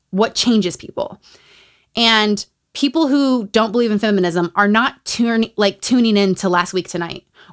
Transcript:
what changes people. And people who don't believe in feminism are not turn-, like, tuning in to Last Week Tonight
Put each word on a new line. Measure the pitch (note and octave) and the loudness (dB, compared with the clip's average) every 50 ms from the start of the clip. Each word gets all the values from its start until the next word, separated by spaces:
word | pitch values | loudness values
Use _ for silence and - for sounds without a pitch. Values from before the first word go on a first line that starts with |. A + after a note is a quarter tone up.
| _ - | _ -8
what | - F#3 A3 A3 - | -2 -2 -2 -2 -2
changes | - - A#3+ A#3 A3 F3+ F3+ E3+ | -2 0 2 2 2 2 0 -4
people. | - - - - - - - - - _ - - - _ _ _ _ _ _ _ _ _ _ - | -8 -12 -12 -8 -8 -8 -8 -10 -18 _ -20 -20 -20 _ _ _ _ _ _ _ _ _ _ -4
And | A3+ A#3 A3+ A3+ G#3+ G#3+ G#3 G#3 G3 - _ _ _ _ _ - | 0 2 2 4 4 2 2 0 -2 -4 _ _ _ _ _ -8
people | - - C#4+ B3 E4 D#4+ C4+ | -2 -2 0 0 0 0 2
who | C4+ C#4+ C#4 C4+ B3+ B3 G#3+ | 2 2 2 2 0 0 -2
don't | G3 - A3 A3 A3 F#3+ | 0 0 0 0 0 0
believe | A#3+ A#3+ A3+ | 0 0 0
in | G#3+ G3+ | 0 0
feminism | A3+ G#3+ G3+ G3 F#3 F3 D#3+ F3+ F3 E3+ - | 0 0 2 2 0 0 0 -2 -2 -2 0
are | - G3+ G3+ | 0 2 2
not | G#3 A3 B3 C4+ - _ - | 2 2 0 0 -4 _ -8
turn-, | - - - A#3+ A#3 A#3 A3+ A3+ - - | -6 -2 -2 0 0 0 0 -2 -2 -2
like, | - G#3 G3+ G3 - | 0 0 0 0 -2
tuning | - - B3 B3 A#3 A3+ G#3+ | -4 0 2 2 2 4 2
in | G3+ G3+ F#3+ F3+ | 2 2 2 0
to | - - F#3+ | 0 -2 0
Last | F3+ F3 F3 - - | 0 0 -2 -2 -4
Week | F#3 E3+ - | -6 -6 -6
Tonight | - E3+ E3+ E3+ - - _ _ _ _ - - | -6 -6 -6 -6 -8 -14 _ _ _ _ -20 -14